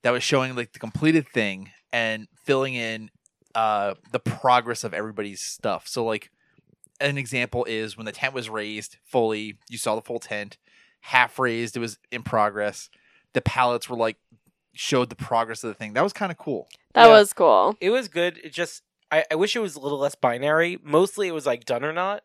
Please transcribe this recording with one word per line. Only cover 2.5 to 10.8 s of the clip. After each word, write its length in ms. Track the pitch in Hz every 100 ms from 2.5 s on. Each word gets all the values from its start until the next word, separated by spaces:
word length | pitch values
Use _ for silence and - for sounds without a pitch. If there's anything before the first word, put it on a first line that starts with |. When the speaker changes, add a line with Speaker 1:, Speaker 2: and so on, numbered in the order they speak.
| 135 135
Speaker 1:
in, 360 | 123 113 110 110 _ _ _ _
uh, 400 | 113 110 107 101 95 _
the 80 | 123
progress 640 | - 110 131 123 117 117
of 100 | 113
everybody's 480 | 87 110 107 104 95
stuff. 440 | - - 117 90 -
So, 180 | -
like, 260 | 113 107 - _ _ _ _ _ _ _
an 180 | 143 143
example 460 | 127 131 120 123 123
is 300 | 110 110 104
when 100 | 110
the 60 |
tent 200 | 101 131
was 160 | 135 113
raised 480 | 110 104 107 101 -
fully, 540 | _ 127 113 107 107 98 -
you 80 | 120
saw 180 | 117
the 60 | 110
full 180 | - 117
tent. 360 | - 107 104 - _ _